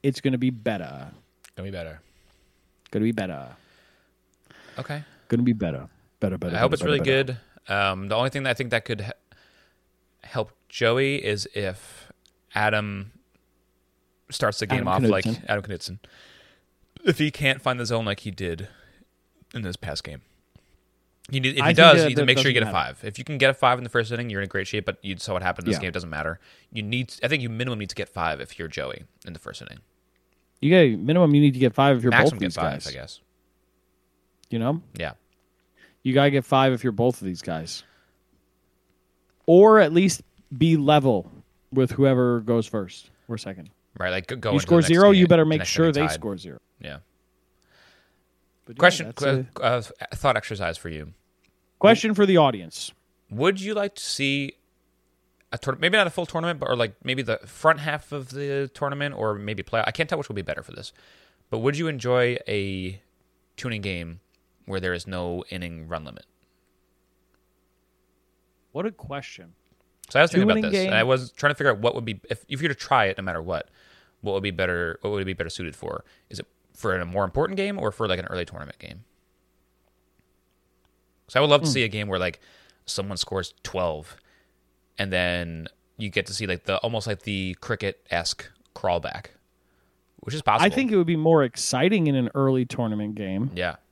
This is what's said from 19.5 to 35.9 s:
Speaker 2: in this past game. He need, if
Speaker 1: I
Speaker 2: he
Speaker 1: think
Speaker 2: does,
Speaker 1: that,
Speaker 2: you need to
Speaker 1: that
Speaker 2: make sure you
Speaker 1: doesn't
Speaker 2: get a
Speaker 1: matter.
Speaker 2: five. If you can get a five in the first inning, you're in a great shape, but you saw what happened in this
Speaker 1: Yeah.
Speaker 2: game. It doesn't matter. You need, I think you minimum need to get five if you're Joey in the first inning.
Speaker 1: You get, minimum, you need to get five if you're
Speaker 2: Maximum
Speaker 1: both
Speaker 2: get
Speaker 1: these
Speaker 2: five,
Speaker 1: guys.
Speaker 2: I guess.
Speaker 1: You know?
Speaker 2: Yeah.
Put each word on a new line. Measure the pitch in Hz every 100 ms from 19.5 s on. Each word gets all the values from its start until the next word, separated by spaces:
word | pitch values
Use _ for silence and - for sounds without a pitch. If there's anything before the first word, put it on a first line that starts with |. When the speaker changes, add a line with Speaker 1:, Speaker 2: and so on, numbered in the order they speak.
Speaker 2:
in | 120
this | 101 87
past | - 71
game. | - 69 _ _ _ _ _ _ _ _ _ _ -
He | 135
need, | 131 135
if |
Speaker 1:
I | 147
Speaker 2:
he |
Speaker 1:
think | 160
Speaker 2:
does, | 165 147
Speaker 1:
that, |
Speaker 2:
you | 151
need | 135
to |
Speaker 1:
that | 135
Speaker 2:
make | 131
sure | 135
you | 123
Speaker 1:
doesn't | 107
Speaker 2:
get |
a |
Speaker 1:
matter. | 85 65 67
Speaker 2:
five. | 104
If | 101
you |
can | 127 143
get | 135
a |
five | 135 127 127
in | 120
the |
first | 120 110
inning, | 117 120
you're | 98
in | 98
a |
great | 98 98
shape, | 107 101
but | 95
you | 98 90
saw | -
what | 92
happened | 92 87 87
in |
this | 85
Speaker 1:
Yeah. |
Speaker 2:
game. | 90
It |
doesn't | 87 85
matter. | 76 78 85 _ _ _
You | 110
need, | 104 123 123 -
I | 123
think | 151
you | 120
minimum | 113 127 113
need | 98
to | -
get | 92
five | 95 82 71
if | 64 -
you're | 82
Joey | 76 65 - - _ -
in |
the | 80
first | - -
inning. | - - _ _ _ _ _ _ _ _
Speaker 1:
You | 143
get, | 180 147 107
minimum, | 113 170 165
you | 147
need | 147
to | 127
get | 127
five | - 139 127
if |
you're | 120
Speaker 2:
Maximum | 117 139
Speaker 1:
both | 113
Speaker 2:
get | 92
Speaker 1:
these | 85
Speaker 2:
five, | 80 69
Speaker 1:
guys. | 67
Speaker 2:
I |
guess. | 65 67 - _ _ _ _ _ _ _ _ _ _ _ _ _
Speaker 1:
You | 117
know? | 117 160 - -
Speaker 2:
Yeah. | 78 - _ _ _ _ _ _ _